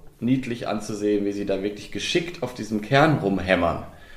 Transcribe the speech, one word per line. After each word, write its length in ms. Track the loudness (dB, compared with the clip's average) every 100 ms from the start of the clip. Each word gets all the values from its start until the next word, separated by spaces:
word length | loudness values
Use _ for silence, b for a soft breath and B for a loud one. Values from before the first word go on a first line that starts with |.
| -20 -4
niedlich 480 | 0 2 0 -4 -4
anzusehen, 580 | -4 -4 -2 2 2
wie 60 | 2
sie 140 | -2
da 160 | -2 -2
wirklich 300 | -2 -6 -10
geschickt 500 | -6 -2 -2 -2 -6
auf 100 | -8
diesem 280 | -8 -4 -4
Kern 380 | 2 4 6 4
rumhämmern. 640 | 2 0 2 4 2 0 -6 -16 B